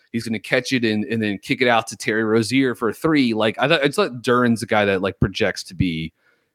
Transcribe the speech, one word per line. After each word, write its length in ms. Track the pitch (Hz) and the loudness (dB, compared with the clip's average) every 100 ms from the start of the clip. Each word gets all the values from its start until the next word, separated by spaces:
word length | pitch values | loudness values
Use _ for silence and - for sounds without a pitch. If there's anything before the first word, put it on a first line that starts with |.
| _ | _
he's 140 | 117 113 | -8 -6
gonna 120 | 110 | -8
catch 340 | - 131 127 | 0 0 0
it 140 | 127 113 | 0 0
and, 200 | 104 104 | 0 -2
and 180 | 113 | -2
then 160 | 104 98 | -2 -4
kick 200 | - 120 | -4 0
it 80 | 123 | 2
out 200 | 113 - | 2 0
to 100 | 107 | -8
Terry 260 | - 110 | -4 0
Rozier 520 | 110 113 107 131 131 113 | 2 2 2 0 0 0
for 140 | 113 | -4
a 40 | |
three. 400 | 95 160 151 123 | -2 0 2 2
Like, 240 | 107 110 98 | 2 0 0
I 100 | 131 | 0
thought, 160 | 160 | 2
I 60 | 143 | 0
thought 320 | 208 180 123 | 0 -2 -2
Duren's 400 | 127 123 120 110 | 0 2 4 2
a 60 | 117 | 0
guy 180 | 107 101 | 2 2
that, 160 | 95 | 2
like, 180 | 95 - | -2 0
projects 440 | 107 - 98 - | -2 0 -2 -4
to 100 | - | -12
be 400 | 85 92 80 78 _ _ _ _ | -6 -4 -4 -8 _ _ _ _